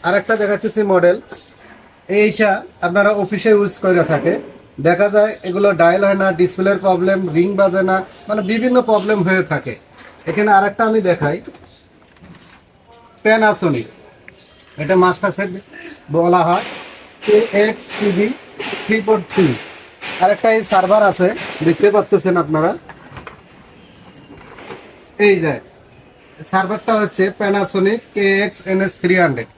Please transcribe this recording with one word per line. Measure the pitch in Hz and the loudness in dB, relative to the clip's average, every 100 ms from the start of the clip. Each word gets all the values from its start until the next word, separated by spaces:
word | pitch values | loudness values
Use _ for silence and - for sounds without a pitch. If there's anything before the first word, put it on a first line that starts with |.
| 170 | 0
আর | 196 | -2
একটা | 190 220 | 0 -2
দেখাচ্ছি | 208 202 220 214 202 | -2 -2 -4 -2 2
মডেল, | 185 175 214 - - - - - - - _ - 202 | 4 4 2 -6 -20 -20 -20 -20 -20 -20 _ -4 0
এইটা | 214 - 214 196 - - 175 | 0 2 0 0 -6 -6 -2
আপনারা | 185 202 208 | 2 2 0
অফিসে | 190 208 226 214 | -2 -2 2 2
ইউজ | 202 - | 2 -2
করে | 185 175 165 | 0 2 2
থাকে। | 147 170 196 - - - - 156 | 0 0 -2 -8 -20 -20 -2 0
দেখা | 175 208 208 | 2 2 2
যায় | 214 - 185 | 0 -2 -6
এগুলো | 180 202 170 | 0 0 4
ডায়াল | 170 185 196 | 2 4 2
হয় | 196 | 2
না, | 190 165 | 0 2
ডিসপ্লের | 180 - 190 196 | 0 0 0 0
প্রবলেম, | 190 180 185 190 185 156 | 0 2 0 0 0 0
রিং | 185 190 | 0 2
বাজে | 196 190 185 | 2 2 0
না, | 190 185 - - | -2 -4 -16 -6
মানে | 214 190 | -6 -2
বিভিন্ন | 226 254 247 240 | -2 2 0 2
প্রবলেম | 214 196 208 180 | 0 0 0 2
হয়ে | 190 - | 0 0
থাকে। | 147 131 - _ - - - - | -4 -6 -12 _ -20 -20 -12 -6
এখানে | 165 208 196 | -2 2 4
আর | 196 | 2
একটা | 196 220 | -2 0
আমি | 220 185 | 2 0
দেখাই, | 170 147 175 - - - - - _ _ _ - - - - _ _ _ - - _ | 0 -2 -4 -10 -20 -20 -20 -20 _ _ _ -20 -20 -20 -20 _ _ _ -20 -20 _
Panasonic, | 214 220 214 - 170 127 110 - - _ - - - - - - | 0 2 2 0 -2 -2 -6 -18 -20 _ -20 -20 -20 -20 -20 -12
এটা | 147 190 | 0 2
মাস্টার | 180 - 202 180 | 2 0 -6 -4
সেট | 190 185 - - - - - 156 | -8 -10 -16 -20 -20 -20 -4 0
বলা | 170 180 165 | 2 2 2
হয়, | 180 - - - - - - | 0 -4 -14 -18 -20 -20 -10
কে | - 214 226 202 214 | 2 2 2 0 0
এক্স | 220 - - | -2 -12 -4
টি | 208 180 | -2 0
ভি | 214 277 - - - - | -2 -4 -16 -14 -12 -10
থ্রি | - 220 208 | -4 -2 0
ফোর | 214 - | -2 0
থ্রি। | - 165 117 - - - - - - | 0 0 0 -10 -20 -20 -18 -14 0
আর | 185 | 0
একটা | 196 226 220 | 2 2 0
এই | 202 | 0
সার্ভার | 190 185 214 202 | 0 4 4 4
আছে, | 170 180 - - - 160 | 2 0 0 -12 -2 -2
দেখতে | 165 202 | 2 2
পাচ্ছেন | 202 - 196 185 175 | 2 2 0 0 -2
আপনারা, | 151 156 165 202 - - - - - - _ - - - - - - - - - - - - - - - - - 208 | -2 -2 -2 -4 -12 -20 -20 -20 -20 -20 _ -20 -20 -20 -20 -20 -20 -20 -20 -20 -20 -20 -20 -20 -20 -20 -20 2 2
এই | 185 | 4
যে | 160 120 - _ _ - _ _ _ - 160 | 0 -6 -12 _ _ -20 _ _ _ -20 -4
সার্ভারটা | 190 185 214 - 214 | -2 -2 -6 -2 -2
হচ্ছে | 208 - 190 - | -2 -2 -4 -2
Panasonic | 202 202 190 190 196 233 - | -2 -2 -2 0 0 -2 -6
কে | 208 196 196 | -4 0 0
এক্স | 202 - 190 | -2 -8 -4
এন | 190 190 | -2 -2
এস | - | -4
থ্রি | 175 185 | -2 0
হান্ড্রেড। | 170 120 117 | 0 -2 -10